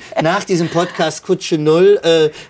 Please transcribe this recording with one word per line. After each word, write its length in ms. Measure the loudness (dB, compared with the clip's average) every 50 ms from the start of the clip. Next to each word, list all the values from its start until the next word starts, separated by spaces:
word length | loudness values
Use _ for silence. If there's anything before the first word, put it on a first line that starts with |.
| -14 -10 -6 -2
Nach 240 | -2 0 -2 -2 -2
diesem 240 | -2 -2 -2 -2 -2
Podcast 560 | -2 -2 -4 -4 -4 -4 -4 -4 -4 -8 -4
Kutsche 320 | -4 -4 -4 -2 -6 -4 -2
Null, 400 | 0 2 2 4 6 4 4 4 2
äh, 280 | 2 2 2 2 0 -2 -6 -20 -10